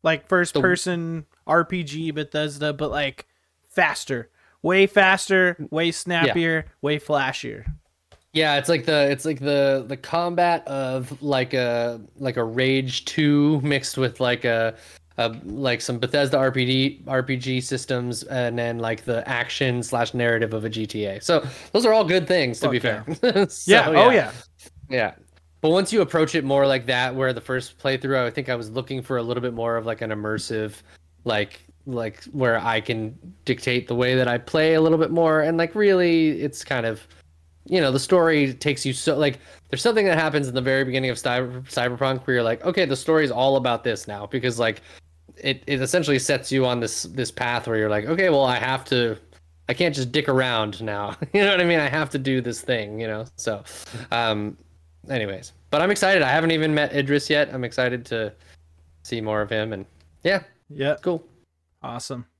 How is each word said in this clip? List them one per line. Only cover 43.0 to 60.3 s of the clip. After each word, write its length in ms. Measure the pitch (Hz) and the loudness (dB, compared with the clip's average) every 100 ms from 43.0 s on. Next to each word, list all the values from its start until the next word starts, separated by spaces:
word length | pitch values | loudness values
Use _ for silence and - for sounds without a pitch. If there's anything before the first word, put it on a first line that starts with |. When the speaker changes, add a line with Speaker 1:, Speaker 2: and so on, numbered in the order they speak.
| - 160 143 | 2 2 2
Speaker 2:
all 260 | 117 135 135 | 2 2 2
about 280 | 123 117 | 2 0
this 240 | 123 107 - | -2 -4 -8
now," 180 | 101 104 | -12 -6
because, 320 | 131 127 117 | -4 -2 0
like, 220 | 113 110 - - _ _ _ - | -2 -2 -14 -20 _ _ _ -8
it, 260 | 135 127 - | -6 -4 -4
it 140 | 139 | -4
essentially 360 | 131 180 147 135 | 0 0 2 0
sets 320 | 131 135 - | 2 -2 0
you 140 | 131 | 0
on 160 | 127 123 | 2 0
this, 220 | 113 - | -4 -6
this 260 | 92 104 113 | -8 -6 -6
path 380 | - 123 120 113 | -4 -2 -2 -2
where 80 | 110 | 0
you're 140 | 107 | 0
like, 160 | 104 107 | 0 -2
"Okay, 240 | 170 185 | 0 2
well, 140 | 143 131 | 4 2
I 100 | 123 | 2
have 260 | 127 131 - | -2 -4 0
to, 300 | 127 117 107 _ _ _ _ - | 0 0 -4 _ _ _ _ -8
I 60 | |
can't 200 | 127 175 | 0 0
just 160 | 139 123 | 0 -2
dick 180 | 147 147 | -2 2
around 540 | 131 127 117 107 101 | 2 2 0 -2 -4
now." 340 | 113 101 101 - | -8 -6 -6 -8
<laughs> 80 | 147 | -2
You 80 | 202 | 2
know 60 | 202 | 4
what 100 | 190 | 4
I 40 | |
mean? 160 | 175 165 | 4 2
I 80 | 143 | 2
have 200 | 147 147 | 0 -2
to 80 | 143 | -2
do 220 | 131 131 | 0 -2
this 220 | 120 113 | -2 -6
thing, 360 | - 120 104 107 | -4 -4 -4 -8
you 80 | 113 | -6
know? 200 | 107 120 - | -6 -10 -8
So, 260 | - 104 - - - 113 120 | -6 -6 -10 -18 -16 -16 -4
um, 460 | 117 113 107 104 - _ _ _ _ - | -2 0 0 -4 -10 _ _ _ _ -8
anyways, 440 | 131 104 92 - _ _ | -4 -4 -8 -14 _ _
but 100 | 147 | 0
I'm 80 | 180 | 0
excited. 320 | 202 190 190 | 2 4 4
I 80 | 135 | 4
haven't 200 | 151 165 | 2 2
even 220 | 160 156 | 0 0
met 180 | 151 147 | 0 0
Idris 360 | 143 139 143 - | 0 0 0 2
yet. 200 | 147 143 | 0 0
I'm 100 | 131 | -4
excited 400 | 123 - 123 123 120 | -6 -2 -2 -2 -6
to 260 | 117 107 - _ _ _ _ _ _ | -6 -6 -8 _ _ _ _ _ _
see 180 | - 117 | -10 -6
more 220 | 107 107 | -2 -2
of 80 | 104 | -2
him, 220 | 110 110 | -2 -4
and 120 | 98 98 _ _ _ | -8 -12 _ _ _
yeah, 180 | 165 | -2